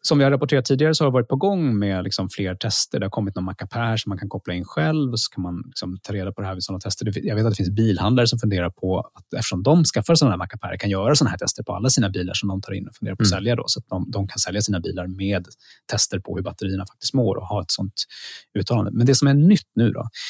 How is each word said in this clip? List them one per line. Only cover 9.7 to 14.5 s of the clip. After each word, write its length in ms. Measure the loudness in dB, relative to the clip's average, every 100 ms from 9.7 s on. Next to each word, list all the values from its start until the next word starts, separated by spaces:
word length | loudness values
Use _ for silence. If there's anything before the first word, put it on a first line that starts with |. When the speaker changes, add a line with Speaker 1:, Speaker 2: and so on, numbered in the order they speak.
| 6
Speaker 1:
skaffar 300 | 4 2 4
såna 160 | 4 4
här 80 | 2
mackapärer, 380 | -4 -10 -10 -4
kan 140 | -2
göra 240 | 0 2
såna 160 | 4 2
här 80 | 0
tester 240 | -4 -4
på 120 | -6
alla 160 | -2 0
sina 200 | 2 2
bilar 240 | 0 -4
som 140 | -4 -4
de 120 | -4
tar 120 | -6
in 160 | -8 -10
och 60 |
funderar 220 | -8 -6 0
på 60 |
att 40 | 2
Speaker 2:
Mm. 40 | 2
Speaker 1:
sälja 180 | 0 -2
då, 80 | -2
så 120 | -6
att 60 | -6
de, 220 | -6 -4
de 180 | -4 -4
kan 100 | -4
sälja 220 | -4